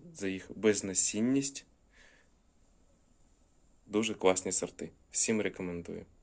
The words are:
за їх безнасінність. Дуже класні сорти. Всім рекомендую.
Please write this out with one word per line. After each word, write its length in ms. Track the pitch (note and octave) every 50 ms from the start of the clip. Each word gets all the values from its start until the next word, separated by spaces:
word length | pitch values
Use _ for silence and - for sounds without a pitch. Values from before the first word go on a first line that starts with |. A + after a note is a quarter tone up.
| - F3 -
за 140 | - G2+ F#2+
їх 220 | F#2+ F#2+ - - -
безнасінність. 1080 | G2 G2 A2 G#2 - - G2 F#2 - - - - G#2 A2+ B2+ C3+ C#3 C#3 C#3 - - - - - _ _ _ _ - - - - - _ _ _ _ _ _ _ _ _ _ _ _ _ _ _ _ _ _ _ _ - _ _ _ _ _ _ _ _ _ _ _ _
Дуже 280 | - G#2 G#2 A2+ A2 G#2
класні 380 | - - F#2 F#2 - - F#2+ F#2
сорти. 380 | - F2+ F2 - - E2 E2 - - _ _
Всім 300 | - - - - A2+ G#2+
рекомендую. 680 | G2+ F#2+ - - F#2+ F2+ E2+ E2+ E2+ - E2 F2 F2 - - _